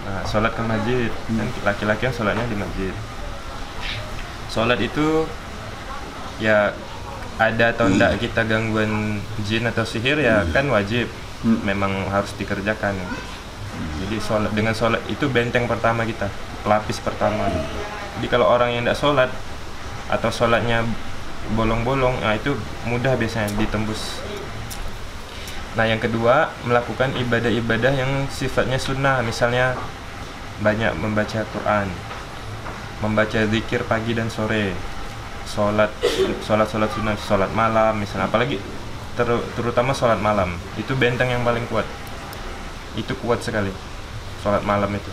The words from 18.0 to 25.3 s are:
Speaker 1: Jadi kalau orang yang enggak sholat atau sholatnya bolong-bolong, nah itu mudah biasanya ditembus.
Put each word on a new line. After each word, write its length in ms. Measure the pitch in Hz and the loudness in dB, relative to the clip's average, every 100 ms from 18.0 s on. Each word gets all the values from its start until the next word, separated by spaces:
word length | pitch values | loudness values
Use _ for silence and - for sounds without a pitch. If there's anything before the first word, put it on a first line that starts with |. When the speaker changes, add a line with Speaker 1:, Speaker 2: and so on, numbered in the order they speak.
| - - | -8 -6
Speaker 1:
Jadi 120 | 120 | 0
kalau 160 | 123 120 | 4 6
orang 220 | 120 120 | 6 4
yang 140 | 120 120 | 2 0
enggak 100 | - | 2
sholat 320 | 143 143 127 - - - - - - - - | 2 4 4 0 -6 -8 -8 -8 -8 -8 -2
atau 220 | - 117 | 0 0
sholatnya 560 | 110 117 117 113 117 117 110 - - - - - | 2 4 4 4 2 2 -2 -2 -4 -4 -6 -2
bolong-bolong, 680 | 110 110 113 117 135 127 127 | 0 2 2 2 2 2 2
nah 100 | 143 | 0
itu 220 | 107 143 135 107 - - | 0 0 -2 -4 -6 -2
mudah 320 | 120 127 127 | 0 2 2
biasanya 320 | 110 113 104 104 | 0 0 0 2
ditembus. 640 | 107 104 107 107 - - - - - - - - - - - - - | 2 2 0 -2 -4 -6 -8 -8 -8 -8 -8 -6 -6 -6 -8 -8 -10